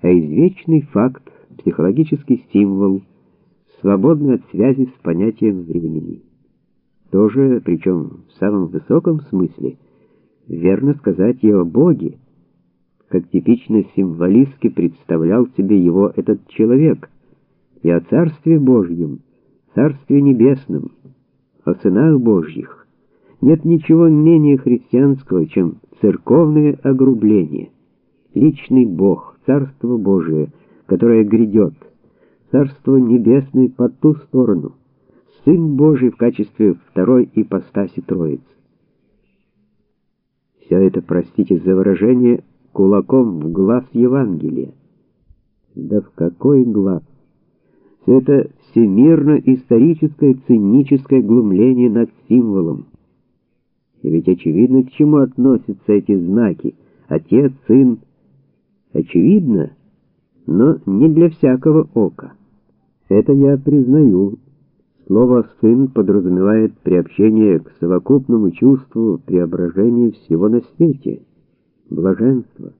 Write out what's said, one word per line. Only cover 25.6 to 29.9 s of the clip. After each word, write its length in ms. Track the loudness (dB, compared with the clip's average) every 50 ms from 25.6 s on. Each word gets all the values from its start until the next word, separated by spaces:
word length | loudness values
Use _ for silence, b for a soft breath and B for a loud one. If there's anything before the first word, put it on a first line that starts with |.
| -2 -2 -4 -10 _ _ -14 _
церковное 760 | -2 -2 -2 -2 _ 0 2 2 2 2 2 2 2 0 -2 -2 -2
огрубление. 880 | -2 0 2 2 2 2 2 0 0 2 2 0 -2 -6 -12 -12 -14 _ _ _ _ _ _ _ _ _ _ _ _ _
Личный 500 | 0 2 2 0 -2 -6 -2 2 2 2
Бог, 540 | 2 0 0 0 0 0 -2 -6 -20 -20 _ _
Царство 500 | -2 -2 -2 -2 -6 -10 _ -6 -6